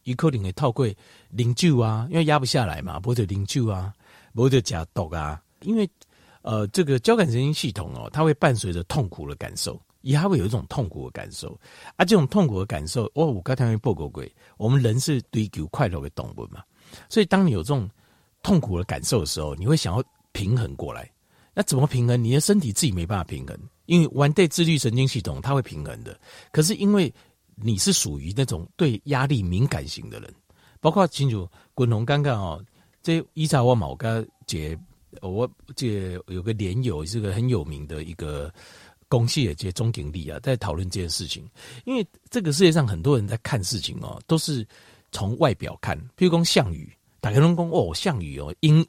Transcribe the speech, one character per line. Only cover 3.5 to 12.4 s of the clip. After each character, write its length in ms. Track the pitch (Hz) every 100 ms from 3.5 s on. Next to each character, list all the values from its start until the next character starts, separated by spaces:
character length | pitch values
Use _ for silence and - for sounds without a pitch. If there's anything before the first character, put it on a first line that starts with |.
| 139 113
啊， 240 | 95 95 - _ - _
不 140 | 107 131
就 120 | 131
吃 140 | - 85 80
毒 160 | - 82
啊， 260 | 82 76 78 _ _
因 140 | 185 220
为， 120 | 196 - _ _ _ _
呃， 240 | - 110 104
这 160 | -
个 140 | 147 131
交 180 | 220 226
感 100 | 165
神 80 |
经 180 | 117 139
系 200 | 156 131
统 220 | 95 80
哦， 140 | 65 -
它 100 | 139
会 120 | 160
伴 200 | 143 160
随 180 | 113 95
着 100 | 85
痛 240 | 87 151 104
苦 200 | - 71
的 60 | 71
感 180 | - -
受， 240 | - - _ _
也 160 | 131 147
它 120 | 196
会 100 | 156
有 80 | 110
一 20 |
种 160 | 117 -
痛 200 | - 98
苦 160 | 73 64
的 40 |
感 200 | - 50
受 280 | - - - - - - -
啊， 80 |
这 120 | 180 208
种 100 | 135
痛 200 | 208